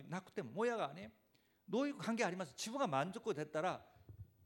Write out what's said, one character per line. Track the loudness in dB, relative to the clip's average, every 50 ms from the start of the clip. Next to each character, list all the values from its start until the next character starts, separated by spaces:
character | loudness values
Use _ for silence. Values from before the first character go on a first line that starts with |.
| -4 -4
な | -4 -4
く | -6 -6 -6
て | -6 -6
も、 | -4 0
親 | 0 2 2 2
が | 2 0 -2 -4
ね、 | -6 -12 -12 -14 _ _ _ _ _ _ _ _ _ _ 0
ど | 2 4 4
う |
い | 2
う | 0
関 | -2 -2 0 2
係 | 4 2
あ | 2
り | 2
ま | 0 -4
す？ | -6 -6
自 | -6 -6 -2
分 | 0 2
が | 2
満 | 4 4 4 2 2 0
足 | -4 -2 -2 0
だ | 0 -2
っ |
た | -2 -2 0
ら、 | 0 0 0 -2 -8 -16 -20 -20 -20 -18 -16 -16 -18 -18 _ _ -20